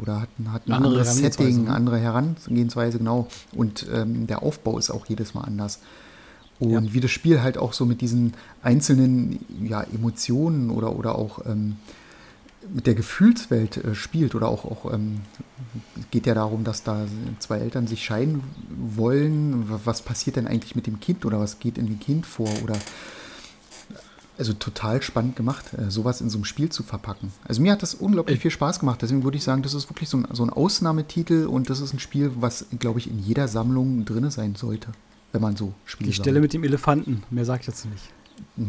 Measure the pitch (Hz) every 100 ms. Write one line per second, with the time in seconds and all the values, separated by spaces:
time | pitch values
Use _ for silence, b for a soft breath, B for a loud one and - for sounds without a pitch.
0 | 107 104 107 - 110 110 - 123 135 127
1 | 120 123 143 - 131 123 110 - 120 117
2 | 117 117 151 165 - 120 117 123 117 117
3 | 113 120 120 B B - 113 104 - 117
4 | 110 117 113 107 151 - 113 117 - 110
5 | - 107 107 - 127 104 104 - B B
6 | B B B B B - 120 113 110 120
7 | 123 - 165 156 131 131 127 - 123 117
8 | 120 120 120 - B B 127 120 - 131
9 | 131 127 120 - - - 110 107 - 110
10 | 117 113 - 123 165 156 120 113 113 104
11 | 110 110 107 - - 107 107 104 B B
12 | B B B B B - 190 123 127 113
13 | 107 - 208 233 - 117 110 - - 104
14 | - 160 139 113 110 113 - 110 - 110
15 | 107 104 101 - - - 123 117 - -
16 | 117 120 120 110 107 110 113 110 - 107
17 | 104 107 120 110 - 107 117 131 113 113
18 | - 110 143 147 135 - - 127 120 107
19 | 113 139 151 151 151 123 107 110 117 113
20 | - 117 - 135 117 113 - 123 113 107
21 | - 180 113 107 104 - 120 117 117 104
22 | - 151 160 - 110 107 110 104 - B
23 | B B B B B B - - - -
24 | - - - - 117 104 - - 107 127
25 | - - 123 123 117 135 - - 104 101
26 | 117 123 120 107 101 - 160 - - 101
27 | - 98 98 - - 117 175 202 170 -
28 | 190 190 160 131 165 - 147 - 139 120
29 | 117 135 135 143 135 131 135 143 - -
30 | 156 131 120 120 120 - 170 - 165 156
31 | 151 - 165 165 156 127 127 135 139 135
32 | - 143 143 123 120 - - 120 120 117
33 | 120 113 98 120 135 110 117 131 131 127
34 | 107 110 143 143 107 101 117 110 - 113
35 | - - _ 113 107 101 104 95 - -
36 | - 98 135 139 151 160 147 139 - 147
37 | - 113 - 120 120 123 123 110 113 101
38 | - - - - - -